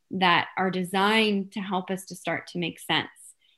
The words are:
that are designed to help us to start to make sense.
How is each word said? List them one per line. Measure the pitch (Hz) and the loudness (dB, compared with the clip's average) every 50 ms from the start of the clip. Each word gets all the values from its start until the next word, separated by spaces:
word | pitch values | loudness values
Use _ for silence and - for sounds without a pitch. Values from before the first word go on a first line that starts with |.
| _ _ | _ _
that | - 185 185 175 170 156 - - - | -2 2 4 6 6 4 2 0 -2
are | - 190 190 | -2 -2 0
designed | 175 185 180 170 196 190 196 208 220 220 220 208 202 196 190 190 - | 0 -2 -4 0 2 2 4 4 4 4 4 4 2 0 -2 -4 -8
to | 214 | -8
help | 190 196 190 185 185 - | -6 -4 -4 -4 -2 -4
us | 190 185 - | -6 -8 -8
to | - 180 | -12 -16
start | - - 170 165 - - | -8 -4 -4 -4 -4 -6
to | - - 180 | -8 -6 -4
make | 165 165 - - | -4 -4 -6 -10
sense. | - - 160 143 - - - - - - - _ _ _ _ | -4 0 0 0 0 -4 -10 -20 -20 -20 -20 _ _ _ _